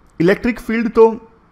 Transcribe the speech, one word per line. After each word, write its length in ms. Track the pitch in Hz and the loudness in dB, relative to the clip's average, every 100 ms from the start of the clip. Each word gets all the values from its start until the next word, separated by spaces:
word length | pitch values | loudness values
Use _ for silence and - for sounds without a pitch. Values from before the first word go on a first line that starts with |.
| _ _ | _ _
इलेक्ट्रिक 400 | 165 202 240 233 | 0 0 -2 -8
फील्ड 300 | - 220 233 | -6 -6 -4
तो 160 | - 226 220 - _ _ | 2 2 2 -14 _ _